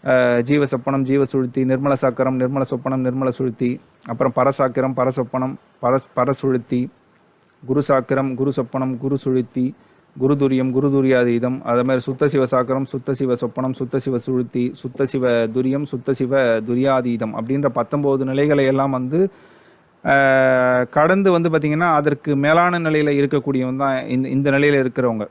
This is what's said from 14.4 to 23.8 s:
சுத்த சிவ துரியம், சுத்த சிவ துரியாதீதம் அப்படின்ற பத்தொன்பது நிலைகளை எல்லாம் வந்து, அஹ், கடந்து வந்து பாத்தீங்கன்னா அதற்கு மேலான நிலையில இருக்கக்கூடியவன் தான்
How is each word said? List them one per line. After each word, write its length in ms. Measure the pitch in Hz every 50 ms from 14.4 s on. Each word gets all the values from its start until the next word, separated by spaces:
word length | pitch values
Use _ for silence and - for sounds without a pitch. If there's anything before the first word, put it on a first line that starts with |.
| 123 120 - 123 123 123 -
சுத்த 320 | - - 127 123 - 139
சிவ 420 | 131 - 135 127 123 120 117 113
துரியம், 380 | 113 113 127 127 131 135 143 147
சுத்த 280 | 139 - 123 - - 135
சிவ 480 | - 135 123 135 135 131 120 113 110
துரியாதீதம் 720 | 110 117 123 123 131 139 135 131 123 123 117 110 113 110 104 110
அப்படின்ற 260 | 113 117 135 139 143
பத்தொன்பது 580 | 139 117 123 117 - - 147 143 139 135 131 135
நிலைகளை 400 | 131 131 139 143 147 151 139 135
எல்லாம் 260 | 131 135 135 139 139
வந்து, 400 | 135 127 127 127 147 170 190 196 - - - - - _ _ _ _ _ _ _ _ _ -
அஹ், 840 | 143 139 139 139 135 135 135 131 131 131 127 127 127 127 127 127 -
கடந்து 420 | - 147 151 165 185 196 196 190
வந்து 180 | 180 165 170 170
பாத்தீங்கன்னா 440 | 160 156 147 151 151 156 175 175 156
அதற்கு 420 | 147 147 151 143 135 - 151 143
மேலான 440 | 139 139 147 160 170 175 180 180 170
நிலையில 600 | 165 160 156 151 151 147 143 139 143 135 156 143
இருக்கக்கூடியவன் 360 | 123 143 135 127 127 127 131
தான் 280 | 131